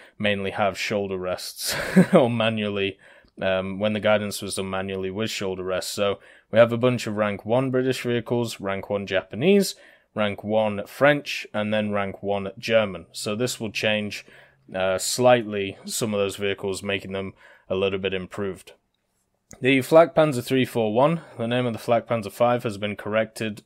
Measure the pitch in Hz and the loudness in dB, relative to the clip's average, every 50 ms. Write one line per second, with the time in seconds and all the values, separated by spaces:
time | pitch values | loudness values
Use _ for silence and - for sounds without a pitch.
0 | - - _ - 107 104 104 98 98 98 - - 107 98 90 - - - 113 104 | -20 -20 _ -4 -2 -2 -2 -2 -4 -4 -2 0 0 0 0 -2 -4 -4 -2 -2
1 | 101 98 98 92 90 90 90 - - - - - - - - - - - - 185 | -2 -4 -4 -6 -4 -6 -6 -6 -8 -12 -12 -8 -6 -6 -4 -4 -6 2 4 4
2 | - - - 170 131 117 120 117 110 113 113 110 104 104 101 101 98 98 - - | 6 6 6 6 6 4 2 2 0 0 0 0 -2 -2 -2 -2 -2 -2 -4 -8
3 | - - - - _ _ _ - 95 95 95 95 92 95 95 95 104 107 107 107 | -16 -20 -20 -20 _ _ _ -4 -2 0 0 0 -2 -4 -4 -2 -2 0 0 2
4 | 95 107 107 104 104 104 95 - 104 98 90 104 95 95 95 95 95 98 98 95 | 4 4 4 4 2 -2 -6 -6 -8 -6 -6 -6 -4 -4 -4 -4 -4 -4 -6 -6
5 | 95 95 92 101 110 110 - - 104 95 95 92 90 92 92 90 - - - 107 | -6 -6 -4 -4 -6 -6 -4 -6 -4 -4 -4 -4 -4 -4 -4 -4 -4 -6 -2 0
6 | 101 101 98 - - - - - _ _ - 110 120 117 120 117 123 127 123 113 | 0 0 0 -2 -8 -16 -20 -20 _ _ 6 6 6 6 4 2 2 2 2 0
7 | - 117 104 104 107 104 101 92 - 107 117 127 135 131 127 131 127 131 127 - | -2 -4 -2 -2 -2 -2 -2 -4 -2 0 0 0 2 0 0 0 0 0 -2 -2
8 | - 123 120 120 107 - 123 120 120 110 - - 95 98 98 98 90 - 104 101 | -2 -2 -2 -2 -2 -2 -2 -2 -2 -4 -6 -6 -6 -6 -6 -6 -4 -4 -4 -4
9 | 101 95 98 92 - - - 101 135 185 202 202 190 - - - - - - _ | -2 -2 -2 -2 -2 -4 -4 0 2 4 4 4 4 2 -4 -10 -18 -20 -20 _
10 | _ _ _ 113 107 104 98 - - 101 107 110 110 107 104 98 - - - - | _ _ _ -2 -2 -2 -2 -4 -4 0 2 2 2 2 0 -4 -6 -10 0 4
11 | 135 143 147 143 - - - - - - - 107 107 107 107 107 107 104 101 101 | 4 4 4 4 0 -6 -8 -8 -10 -6 -4 -4 -2 0 0 0 0 0 -2 -2
12 | 101 95 92 - - 98 101 101 95 95 - - - 110 113 110 107 98 92 85 | -2 -4 -6 -6 -4 -4 -2 -2 -4 -6 -8 -8 -2 2 4 4 4 2 -2 -10
13 | 85 - - - - 110 104 104 127 120 - - 117 104 - - - 110 107 107 | -14 -14 -14 -8 -6 -6 -2 -2 -2 -4 -4 -6 -8 -6 -4 -2 0 0 0 0
14 | 104 101 95 - - - - - - _ _ _ _ - - 92 92 95 95 95 | -2 -4 -8 -12 -14 -18 -20 -20 -20 _ _ _ _ -10 -4 -2 0 0 0 -2
15 | - - - - 123 123 123 120 110 104 104 101 98 98 98 - - 104 - - | -2 -4 0 4 6 6 6 6 4 -2 -4 -4 -4 -4 -6 -10 -12 -10 -6 -4
16 | 123 110 107 101 101 98 92 - 101 101 98 - - 101 95 87 101 101 98 98 | -4 -2 0 0 0 0 -2 -2 -4 -4 -2 -2 -4 -6 -6 -6 -4 -4 -4 -4
17 | - 95 95 98 98 95 - _ - - - _ _ - 95 95 98 98 98 98 | -4 -6 -8 -8 -8 -10 -12 _ -20 -20 -20 _ _ -6 -2 0 0 0 0 -2
18 | 95 95 95 92 92 90 - - 101 98 90 - - - - _ _ _ _ _ | -2 -4 -4 -4 -6 -8 -8 -8 -6 -6 -8 -10 -16 -20 -20 _ _ _ _ _
19 | _ _ _ _ _ _ _ _ _ _ - - 123 127 135 131 127 - 160 160 | _ _ _ _ _ _ _ _ _ _ -10 -2 2 4 4 4 4 6 8 8
20 | 170 - - 165 156 156 135 123 113 - 135 131 127 - - 123 113 107 107 117 | 8 8 6 4 2 4 2 -2 -2 0 2 2 2 0 0 0 0 2 4 4
21 | 135 156 170 165 - - - - 117 113 120 127 127 120 110 104 - - 120 117 | 4 4 2 0 -4 -10 -10 -8 -4 -2 -2 -2 -2 -2 -4 -4 0 0 0 0
22 | - - 120 113 98 101 - - 120 120 123 120 - 120 101 98 104 104 101 - | 2 0 -2 -4 -4 -6 0 2 2 2 2 2 -2 -4 -6 -4 -6 -6 -6 -8
23 | - 107 104 110 110 110 - - 117 107 104 107 - | -6 -2 -2 -2 -2 -2 -4 -6 -6 -6 -6 -8 -14